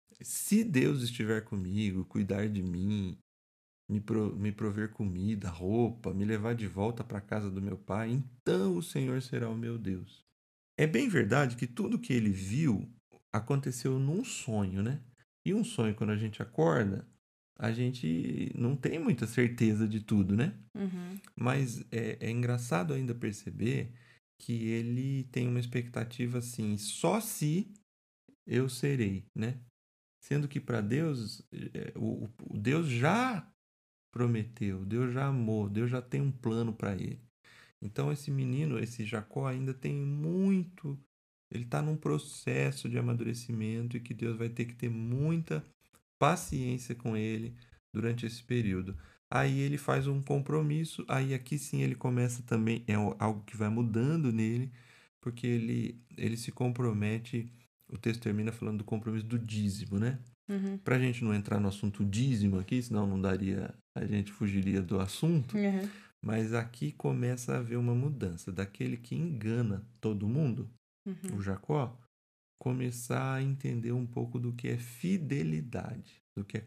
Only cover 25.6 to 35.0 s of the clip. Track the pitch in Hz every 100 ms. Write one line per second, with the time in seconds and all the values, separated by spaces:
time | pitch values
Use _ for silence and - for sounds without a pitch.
25.6 | 120 123 120 117 117 - 120 123 120 -
26.6 | 107 104 - - 170 208 220 - 151 165
27.6 | 214 - _ _ _ _ _ _ - 117
28.6 | 131 123 143 139 104 95 - - 110 135
29.6 | - _ _ _ _ _ - 143 143 139
30.6 | - 117 104 131 160 131 107 - - -
31.6 | - - - - 110 - 110 - - 107
32.6 | 104 151 165 117 139 214 262 208 - _
33.6 | _ _ _ _ _ 117 120 117 107 -
34.6 | 104 95 95 113